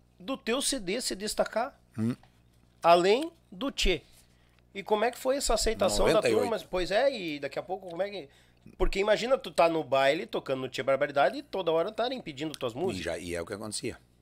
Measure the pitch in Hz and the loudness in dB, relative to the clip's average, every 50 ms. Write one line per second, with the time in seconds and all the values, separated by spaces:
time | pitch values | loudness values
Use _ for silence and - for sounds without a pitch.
0 | _ _ _ - 175 190 269 - - - 226 277 269 - - 269 202 170 196 254 | _ _ _ -14 -10 -8 -8 -6 -4 -2 -2 0 0 -2 -2 -2 -4 -4 -4 -4
1 | - - - 185 202 214 - - 202 - - 220 233 277 - _ _ _ _ - | -4 -6 -6 -6 -6 -4 -2 -2 -2 0 -2 -2 -4 -4 -6 _ _ _ _ -2
2 | 110 117 131 - - _ _ _ _ _ _ _ _ _ _ _ - 165 170 180 | -2 -2 -2 -4 -8 _ _ _ _ _ _ _ _ _ _ _ 4 6 6 8
3 | 175 190 208 247 311 339 - _ _ _ - 180 220 277 - - - 208 180 143 | 6 6 4 2 0 -4 -10 _ _ _ -12 -8 -8 -6 -4 0 2 2 2 0
4 | - _ _ - _ _ _ _ _ _ _ _ _ _ - 196 190 - 214 208 | -2 _ _ -20 _ _ _ _ _ _ _ _ _ _ -12 -10 -4 0 0 2
5 | 214 240 254 - - 262 262 285 - - 226 - - 226 220 202 196 185 - 202 | 2 0 0 -2 -2 -2 -2 0 0 0 0 2 0 0 0 0 0 2 2 4
6 | 101 110 151 220 - 123 220 214 - - 226 196 - - - 185 180 - 185 214 | 4 4 4 4 4 4 4 2 2 0 -2 -4 -6 -6 -4 -4 -2 0 0 2
7 | 269 277 277 226 180 165 147 143 139 135 - 147 147 156 180 202 190 185 165 165 | 2 2 0 -2 -4 -6 -6 -6 -8 -8 -6 -8 -8 -6 -8 -10 -8 -8 -6 -6
8 | 190 208 208 190 143 139 _ _ _ _ _ _ - - - - 185 180 - 196 | -6 -6 -6 -10 -12 -14 _ _ _ _ _ _ -20 -16 -2 0 2 2 2 2
9 | 196 214 214 170 202 247 262 247 - 196 160 - 170 170 165 160 151 131 131 135 | 2 4 4 2 2 2 0 0 0 0 2 4 4 4 4 2 0 0 2 4
10 | 135 135 147 170 220 - - 185 - - 135 131 131 127 - - 127 127 139 135 | 4 4 4 2 -2 -6 -6 -6 -4 -4 -4 -4 -4 -6 -6 -4 0 0 2 2
11 | 147 147 139 139 143 180 226 285 - _ - 196 185 165 160 160 170 202 220 - | 0 0 2 4 2 2 2 -2 -8 _ -6 -4 0 0 2 2 0 0 -2 -4
12 | 226 254 269 247 - 170 147 127 151 160 143 - - 123 110 123 170 196 101 92 | -4 -4 -4 -8 -10 -12 -10 -8 -8 -8 -6 -6 -6 -6 -4 -4 -4 -4 -4 -4
13 | 82 85 82 85 90 87 85 85 85 - 104 98 110 107 104 - - 120 85 - | -4 -6 -6 -6 -6 -6 -6 -6 -6 -6 -8 -10 -10 -8 -8 -8 -6 -8 -8 -10
14 | _ _ _ _ | _ _ _ _